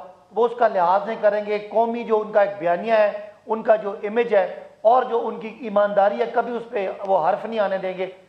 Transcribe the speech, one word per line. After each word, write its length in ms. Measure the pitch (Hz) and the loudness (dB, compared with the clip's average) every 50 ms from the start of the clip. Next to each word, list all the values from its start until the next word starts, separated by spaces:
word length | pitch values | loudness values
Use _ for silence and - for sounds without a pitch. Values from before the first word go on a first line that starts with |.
| - - - - _ _ 202 | -6 -12 -20 -20 _ _ -2
वो 120 | 208 240 | 0 0
उसका 220 | 233 233 - 240 220 | 0 2 2 2 2
लिहाज 400 | 196 190 170 170 185 202 202 220 | 2 2 2 2 2 2 0 -2
नहीं 100 | 226 - | -4 0
करेंगे। 420 | 208 208 202 214 208 202 208 208 | 0 2 2 0 -2 -4 -4 -4
कौमी 440 | 208 - 202 214 233 233 233 240 226 | -6 -2 0 0 0 0 -2 -4 -2
जो 140 | 196 220 214 | 0 0 0
उनका 260 | 208 196 - 208 202 | 0 0 2 2 2
एक 160 | 196 202 - | 2 0 -2
बयानिया 380 | 165 170 175 180 208 226 226 214 | -2 -2 -2 0 0 2 2 4
है, 340 | 214 202 202 - - - - _ _ - | 2 2 0 -4 -10 -16 -20 _ _ -6
उनका 280 | 220 226 - 240 214 | -6 0 2 2 2
जो 200 | 208 190 202 196 - - | 2 2 -4 -6 -6 -6
image 280 | 202 208 240 233 180 208 | -4 -2 -2 0 2 2
है 380 | 196 185 - - - - - - _ - | 2 2 2 -2 -10 -16 -18 -12 _ 4
और 200 | 220 240 254 240 | 4 4 4 4
जो 140 | 202 233 233 | 2 -2 -2
उनकी 280 | 233 220 214 202 214 220 208 - 262 214 | -2 -4 -6 -8 -10 -12 -12 -10 -10 -2
ईमानदारी 500 | 202 202 208 202 196 190 196 208 233 233 | 0 2 2 2 4 4 4 4 2 0
है, 80 | 233 226 | -2 -2
कभी 200 | - 240 226 240 | 0 -2 -2 -2
उस 120 | 240 226 - | -4 -8 -8
पर 400 | - 247 214 190 - - - 202 190 | -6 -6 -4 -4 -4 -6 -6 -2 0
वो 100 | 196 175 | 0 2
हर्फ 280 | 156 175 202 - - | 2 2 0 0 -4
नहीं 140 | 220 226 220 | -4 -2 -2
आने 180 | 202 190 196 185 | 0 0 -2 -2
देंगे। 280 | 175 185 185 180 190 180 - - - | -4 -6 -6 -6 -6 -8 -8 -12 -20